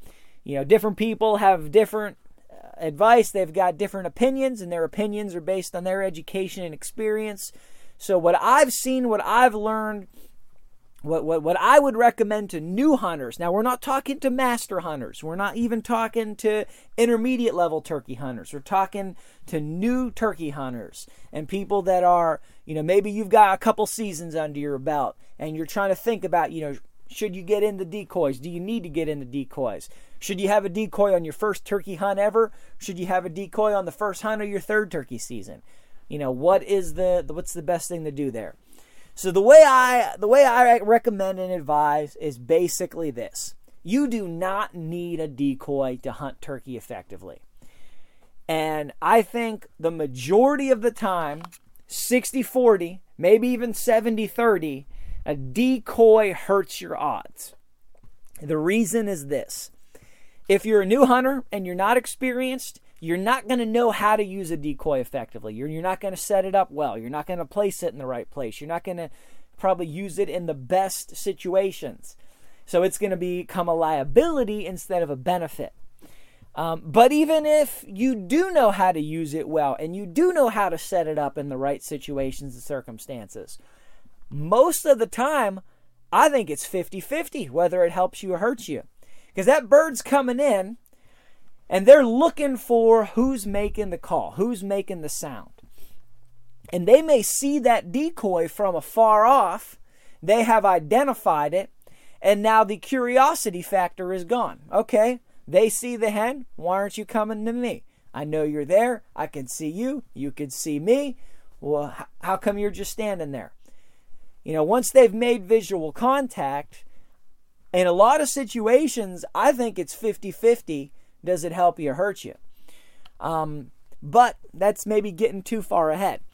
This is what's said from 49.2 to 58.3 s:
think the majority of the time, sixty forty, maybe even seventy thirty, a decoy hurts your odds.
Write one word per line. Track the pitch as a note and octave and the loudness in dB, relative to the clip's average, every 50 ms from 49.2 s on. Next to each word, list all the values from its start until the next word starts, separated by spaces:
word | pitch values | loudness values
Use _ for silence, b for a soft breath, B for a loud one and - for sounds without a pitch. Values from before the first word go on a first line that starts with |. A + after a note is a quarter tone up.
think | G#3+ - - A#3 A#3 A3+ A3 G#3 - - - - | 4 2 -2 -6 -6 -4 -6 -8 -12 -18 -16 -6
the | D#3+ E3 | -4 -4
majority | E3+ E3 D#3 C#3 B2+ C3 B2 C#3+ F#3 G#3+ B3 C#4 D4 C#4 C#4 C4+ | -2 -2 -6 -6 -6 -8 -4 2 4 6 6 6 4 2 0 0
of | B3+ A3 | 0 0
the | G3+ A#3+ | 0 -4
time, | A3+ - A3+ G3 F#3 E3+ D#3+ D3 D3 D#3+ E3+ F3 - - _ _ - - - - | -4 -2 -4 -2 -2 -2 -4 -4 -6 -10 -14 -18 -20 -20 _ _ -20 -20 -20 -14
sixty | - - - - A#3+ B3+ - - - C4+ | -10 -8 -2 0 0 0 0 0 -4 -4
forty, | A#3 - - C4 B3 A#3 G#3+ F#3 F3 E3+ F#3 F#3 - - - - | -4 -2 0 4 6 6 6 4 2 -4 -8 -12 -16 -18 -10 -2
maybe | E3 F3+ G#3+ A3+ A#3+ B3 | 4 4 4 6 4 0
even | B3 A3+ A#3+ A#3+ A3 | -2 -2 -4 -6 -6
seventy | - - B3 A3 A3+ G#3+ A#3 A3 G#3+ A3 F#3+ | -4 0 2 2 4 2 2 -2 -2 -4 -4
thirty, | - - A#3 A3+ G#3 F3 D#3 D#3 C#3 C3+ C#3 b b b b b b b b | -2 0 2 4 4 2 0 -4 -8 -8 -12 b b b b b b b b
a | - D3+ | -4 -6
decoy | C#3 C3 C3+ B2+ G#3 B3 B3+ C4 A#3 - - - - A3+ A3 A3 A3 G#3+ G3 F3 | -6 -6 -6 -2 0 0 2 0 0 -4 -6 2 6 8 8 8 8 6 2 -2
hurts | - - - G3 G3 F#3 - - - | -6 -2 0 0 0 0 -2 -8 -12
your | - E3+ E3+ - | -10 -10 -8 -6
odds. | - D3 A#2 F2 - - - - - - - - - _ _ _ - - - - - - - - - - | -4 -4 -4 -6 -8 -14 -16 -16 -18 -18 -18 -20 -20 _ _ _ -20 -20 -20 -20 -20 -20 -20 -18 -18 -18